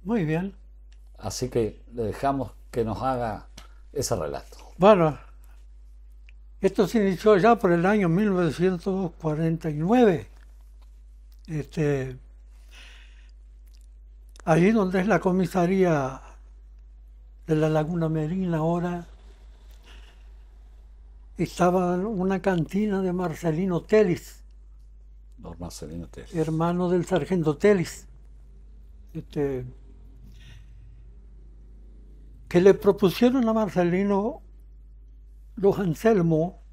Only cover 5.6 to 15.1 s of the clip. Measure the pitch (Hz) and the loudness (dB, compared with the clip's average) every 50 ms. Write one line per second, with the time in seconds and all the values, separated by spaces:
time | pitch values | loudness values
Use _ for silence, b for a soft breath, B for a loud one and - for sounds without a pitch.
5.6 | - - - - - - - - - - - - - - - - - - - - | -20 -20 -20 -20 -20 -20 -20 -20 -20 -20 -20 -20 -20 -20 -20 -20 -20 -20 -18 -2
6.6 | - 190 185 - 214 170 - 233 202 190 190 165 - 214 214 190 165 226 233 220 | -2 -2 2 2 0 0 2 0 0 0 0 0 4 4 4 6 6 4 4 4
7.6 | - 190 170 170 170 185 214 214 196 170 160 180 214 214 190 180 180 160 127 - | 4 2 2 2 2 2 2 2 2 2 2 2 2 2 2 2 0 0 0 0
8.6 | 175 185 185 170 - 196 190 190 196 165 - - - 160 151 151 165 160 165 160 | 0 0 0 -2 -4 -4 -4 -2 -4 -6 -6 -6 -4 -4 -2 -2 -2 -2 -2 -2
9.6 | - 160 151 147 156 175 226 254 247 214 180 135 104 - - - - - - - | -4 -6 -6 -4 0 2 4 6 6 4 4 2 -4 -10 -20 -20 -20 -20 -20 -20
10.6 | - - - - - - - - - - - - - - - - - - 160 151 | -20 -20 -20 -20 -20 -20 -20 -20 -20 -20 -20 -20 -20 -20 -20 -20 -16 -10 -8 -8
11.6 | 135 - - - 156 147 143 135 131 131 127 131 - - - - - - - b | -8 -8 -4 -2 -2 0 0 -2 -4 -8 -10 -14 -18 -20 -20 -20 -20 -20 -20 b
12.6 | b b b b b b b b b b b b b b b - - - - - | b b b b b b b b b b b b b b b -20 -20 -20 -20 -20
13.6 | - - - - - - - - - - - - - - - - - - 160 160 | -20 -20 -20 -20 -20 -20 -20 -20 -20 -20 -20 -20 -20 -20 -20 -14 0 2 2 4
14.6 | 170 196 226 233 196 185 180 196 180 214 | 4 4 4 2 0 0 0 0 2 2